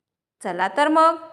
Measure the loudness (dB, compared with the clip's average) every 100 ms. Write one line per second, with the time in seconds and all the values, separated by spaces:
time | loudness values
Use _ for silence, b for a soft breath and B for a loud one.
0 | _ _ _ _ -10 -4 -2 0 0 4
1 | 2 0 -8